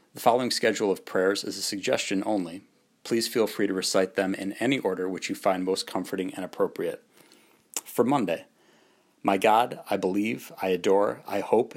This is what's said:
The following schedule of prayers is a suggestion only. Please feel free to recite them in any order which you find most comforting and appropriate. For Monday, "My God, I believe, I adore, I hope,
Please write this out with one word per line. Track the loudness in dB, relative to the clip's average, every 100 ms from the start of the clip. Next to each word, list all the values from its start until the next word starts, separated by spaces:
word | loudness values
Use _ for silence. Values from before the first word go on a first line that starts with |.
| _
The | -2
following | 2 4 2
schedule | 0 2 2 2
of | 0
prayers | -2 2 2 2
is | -2 -6
a |
suggestion | -6 -4 -2 -2 0 -2
only. | -2 -2 -4 -10 -18 _ _ _
Please | -4 -2 0
feel | 0 0
free | 0 0
to |
recite | 0 0 2 2
them | 0 -2
in | -2 -6
any | -4 0 0
order | 0 -2 -4
which | -4 -6
you |
find | -2 0 0
most | 0 -2 -2
comforting | -6 -6 -6 -6
and | -6
appropriate. | -8 -2 -4 -2 -6 -6 _ _ _ _ _ _ _ -12
For | -6 0
Monday, | 2 2 2 -2 -6 _ _ _ _ _ _ _
"My | 0 4
God, | 6 6 4 -2 -4
I | -2
believe, | 0 0 -2 -4 -8 -6
I | -2
adore, | 0 4 4 4 -2 -6
I | -4
hope, | 2 2 2